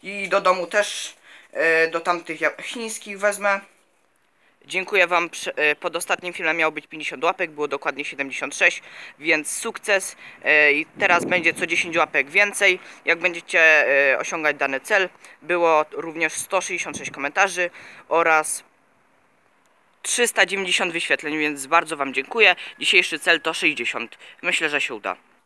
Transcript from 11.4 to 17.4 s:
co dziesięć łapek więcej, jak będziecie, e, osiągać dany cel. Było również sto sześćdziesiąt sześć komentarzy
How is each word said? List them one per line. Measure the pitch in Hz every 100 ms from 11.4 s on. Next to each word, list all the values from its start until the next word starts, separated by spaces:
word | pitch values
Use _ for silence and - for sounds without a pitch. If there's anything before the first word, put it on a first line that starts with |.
| 165
co | 156 175
dziesięć | 165 175 165
łapek | 156 151 135
więcej, | 180 202 202 196 185 - - -
jak | 170
będziecie, | 180 170 - 175 160 151 120 139 139
e, | 127
osiągać | - 175 151 143
dany | 139 135
cel. | - 208 185 _ - -
Było | 156 175 170 156 151
również | - 165 160 160
sto | - - 190
sześćdziesiąt | 175 175 165 143
sześć | 135
komentarzy | 139 143 190